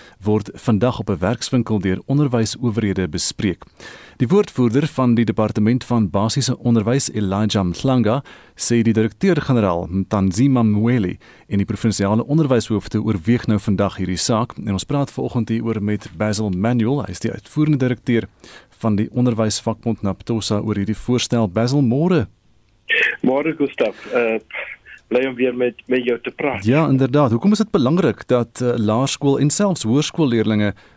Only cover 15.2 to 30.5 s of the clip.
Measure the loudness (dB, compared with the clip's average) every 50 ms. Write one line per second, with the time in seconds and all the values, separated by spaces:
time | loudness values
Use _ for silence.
15.2 | -6 -4 -2 -4 -2 -2 -2 -2 -2 -2 -4 -2 -2 -2 -2 -4 -6 -10 -6 -4
16.2 | -2 -2 0 -2 -2 -2 -2 0 0 0 2 2 2 0 0 -2 -4 -6 -10 -6
17.2 | -6 -6 -6 -6 -12 -8 -2 0 2 2 2 2 2 0 -2 -2 -2 0 0 0
18.2 | 0 -2 _ _ -20 -20 -20 -20 -20 _ _ -4 -2 0 0 0 0 -2 0 0
19.2 | 0 0 2 2 0 0 0 -2 -4 -4 -6 -4 -4 -4 -4 -2 -2 -4 -4 -4
20.2 | -4 -4 -4 -2 -2 0 -2 -2 0 -2 -2 -2 -2 -2 -4 -6 -2 -2 0 0
21.2 | 0 0 0 0 0 0 0 0 0 2 2 2 2 2 2 2 2 2 2 2
22.2 | 0 -2 -6 _ _ _ _ _ _ _ _ _ _ -2 -2 0 0 -2 -2 -2
23.2 | 0 0 0 0 0 -2 -2 -2 -2 -2 0 0 -2 -2 -2 -6 -10 -4 0 0
24.2 | 0 2 0 -2 -6 -8 -12 -12 -12 -12 -14 -20 _ -20 -20 -20 _ -2 0 0
25.2 | 0 0 -2 0 0 0 0 0 -2 -2 -2 -4 -4 -2 0 0 2 0 -2 -2
26.2 | -4 -10 -8 -4 -4 -4 -4 -2 0 2 4 4 4 4 2 2 2 2 2 2
27.2 | 2 4 2 2 4 2 2 2 0 0 0 0 2 2 2 2 2 0 0 -2
28.2 | -2 0 0 0 0 -2 -4 -4 -2 -2 0 0 0 0 2 0 0 -2 -4 -2
29.2 | 0 0 2 2 2 0 2 2 0 0 0 -2 0 0 2 2 0 0 -2 0
30.2 | 0 2 2 2 2 2